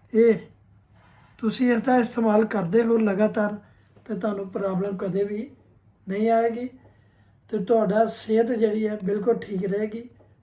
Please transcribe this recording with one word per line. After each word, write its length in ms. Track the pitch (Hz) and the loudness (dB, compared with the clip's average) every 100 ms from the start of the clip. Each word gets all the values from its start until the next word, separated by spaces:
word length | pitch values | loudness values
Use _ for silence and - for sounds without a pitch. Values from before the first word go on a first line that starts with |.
| _ | _
ਇਹ 240 | 220 233 214 - _ _ _ _ _ _ _ _ _ | 4 4 4 -2 _ _ _ _ _ _ _ _ _
ਤੁਸੀਂ 340 | 220 214 247 | -4 0 2
ਇਸ 120 | 233 | 2
ਦਾ 140 | 220 254 | 4 2
ਇਸਤੇਮਾਲ 480 | 233 - 226 208 220 | 2 0 2 4 2
ਕਰਦੇ 380 | 214 170 220 | 0 0 2
ਹੋ 140 | 233 226 | 4 2
ਲਗਾਤਾਰ, 600 | 214 190 214 226 208 208 - _ _ _ - | 2 2 0 0 -4 -6 -14 _ _ _ -10
ਤੇ 140 | 202 | -6
ਤੁਹਾਨੂੰ 300 | 214 196 190 | -4 -6 -6
ਪ੍ਰੋਬਲਮ 480 | 180 196 180 202 185 | -6 -4 -2 -4 -4
ਕਦੇ 260 | 196 185 | -4 -2
ਵੀ 320 | 202 208 277 - _ _ _ _ - | -2 -4 -10 -14 _ _ _ _ -8
ਨਹੀਂ 200 | 196 220 | -2 2
ਆਏਗੀ, 400 | 226 233 226 247 - - _ _ _ _ _ _ | 2 2 -2 -8 -12 -20 _ _ _ _ _ _
ਤੇ 140 | 214 185 | -6 0
ਤੁਹਾਡਾ 400 | 226 208 208 226 | 2 2 2 0
ਸਿਹਤ 400 | - - 220 233 | -2 0 0 2
ਜਿਹੜੀ 420 | 233 220 214 214 | 0 0 0 -4
ਹੈ, 120 | 208 | -4
ਬਿਲਕੁਲ 360 | 185 208 190 208 | -4 -2 0 -2
ਠੀਕ 260 | - 190 190 | -2 -6 -4
ਰਹੇਗੀ। 440 | 202 214 226 240 - _ _ | -4 -4 -8 -14 -20 _ _